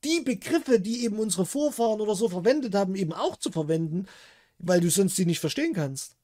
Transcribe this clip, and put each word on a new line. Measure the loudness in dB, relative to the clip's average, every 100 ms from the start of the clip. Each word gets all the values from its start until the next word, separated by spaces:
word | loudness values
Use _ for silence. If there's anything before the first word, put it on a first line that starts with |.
die | 0 0
Begriffe, | 0 -4 0 -2 2 2
die | 2 -2
eben | -2 -2
unsere | -2 0 -2
Vorfahren | 0 -2 0 0 0
oder | 0 0
so | 0
verwendet | 2 2 2 2 0
haben, | 0 0
eben | -2
auch | -2 -4 -2
zu | -4
verwenden, | -2 0 0 0 -4 -6 -14 -20 _ _ _
weil | 2 4
du | 4
sonst | 2 2 2
die | 0
nicht | 2
verstehen | -2 -2 -2
kannst. | 0 -4 -6 -12 _